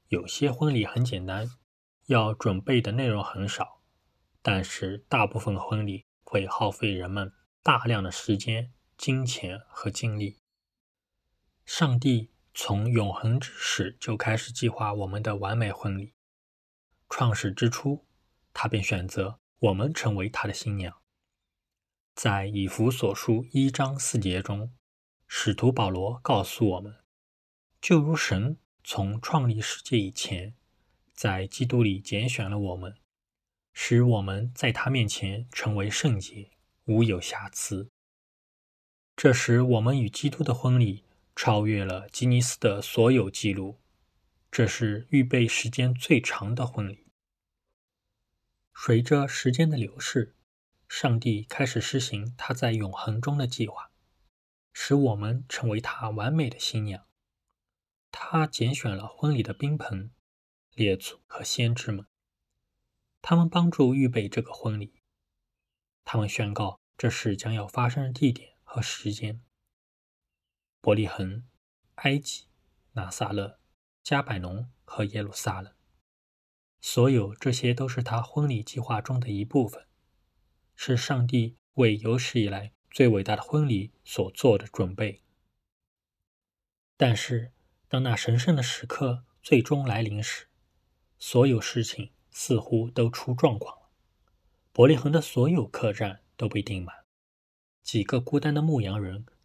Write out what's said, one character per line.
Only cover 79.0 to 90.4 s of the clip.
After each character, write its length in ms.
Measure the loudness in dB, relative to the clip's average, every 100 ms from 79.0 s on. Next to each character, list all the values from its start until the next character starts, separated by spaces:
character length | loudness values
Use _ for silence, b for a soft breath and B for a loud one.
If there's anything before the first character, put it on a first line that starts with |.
中 200 | -2 -2
的 80 | -2
一 160 | -4
部 240 | 0 0 0
分， 180 | -4 -20 _ _ _ _ _ _ _ _
是 220 | -8 0 0
上 300 | 2 0 2
帝 320 | 2 0 -4 _
为 240 | 4 6 4
有 200 | 0 0
史 220 | 0 0
以 80 | 0
来 240 | -2 -8 -16 _
最 160 | 4 6
伟 160 | 6
大 140 | 2 -2
的 60 |
婚 260 | 0 0 2
礼 240 | 0 -2 _
所 280 | -8 -4 -4
做 240 | 2 4 4
的 100 | 2
准 280 | -4 -4
备。 280 | -2 -6 -6 _ _ _ _ _ _ _ _ _ _ _ _ _ _ _ _ _ 0
但 180 | 2
是， 380 | 2 0 -4 -6 _ _ _ _
当 160 | -2
那 140 | 0 0
神 220 | 2 2
圣 180 | 4 2
的 60 |
时 240 | 0 -4 -8
刻 400 | -4 -2 -2 -8 _
最 180 | 4 4
终 240 | 6 0
来 160 | 0 -2
临 220 | -2 -4
时， 260 | -6 -10